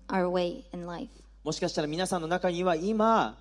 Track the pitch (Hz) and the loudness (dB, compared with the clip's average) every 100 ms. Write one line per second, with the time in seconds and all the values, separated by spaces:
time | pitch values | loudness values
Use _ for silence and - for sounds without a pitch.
0 | - 190 180 180 175 - - 180 175 170 | -4 0 2 2 0 -4 -12 -12 -10 -10
1 | 180 - - - 147 160 175 - 151 160 | -12 -16 -20 -10 -6 -2 -2 -2 -2 -2
2 | 185 185 160 180 185 170 185 160 190 220 | -2 -2 -2 0 0 0 2 2 0 2
3 | 220 226 120 113 | 4 4 2 -4